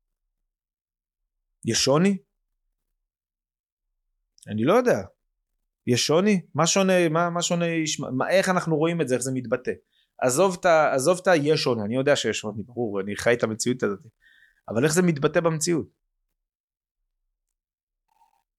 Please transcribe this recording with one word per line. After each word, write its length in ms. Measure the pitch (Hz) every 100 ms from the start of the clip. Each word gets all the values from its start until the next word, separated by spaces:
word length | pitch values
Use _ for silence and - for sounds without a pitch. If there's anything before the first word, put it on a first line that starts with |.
| _ _ _ _ _ _ _ _ _ _ _ _ _ _ _ _ 113
יש 180 | 107
שוני? 340 | 131 147 190 196 _ _ _ _ _ _ _ _ _ _ _ _ _ _ _ _ _ _ _ _ _ _ -
אני 160 | 107 127
לא 80 |
יודע. 280 | 233 247 123 90 _ _ _ _ _ _ _ -
יש 180 | 120 -
שוני? 360 | 160 208 190 -
מה 140 | 135 165
שונה, 420 | 196 190 180 170
מה, 200 | 160 175
מה 120 | 170
שונה, 260 | 165 175 170
ישמע-, 440 | 165 151 151 -
מה, 180 | 127 -
איך 200 | 185 190
אנחנו 280 | 180 165 156
רואים 240 | 165 170
את 60 | 131
זה, 80 | 123
איך 80 |
זה 80 | 131
מתבטא? 380 | 131 120 127 113 92 _ _ _ -
עזוב 360 | 131 131 190 180
את 60 | 185
ה-, 280 | 160 139
עזוב 260 | 135 139 180
את 60 | 190
ה-, 80 | 165
יש 280 | 143 151
שוני, 180 | 139 113
אני 120 | 104 131
יודע 200 | 139 139
שיש 220 | 117 104
שוני, 260 | 107 107
ברור, 380 | 95 120 113 101
אני 140 | 98 98
חי 180 | 120
את 100 | 120
המציאות 400 | 113 107 120 127
הזאת. 160 | 107 98 113 _ _ _ _ _ -
אבל 160 | 107
איך 100 | 151
זה 80 | 160
מתבטא 380 | 180 143 151 170
במציאות? 480 | 165 160 175 160 98 _ _ _ _ _ _ _ _ _ _ _ _ _ _ _ _ _ _ _ _ _ _ _ _ _ _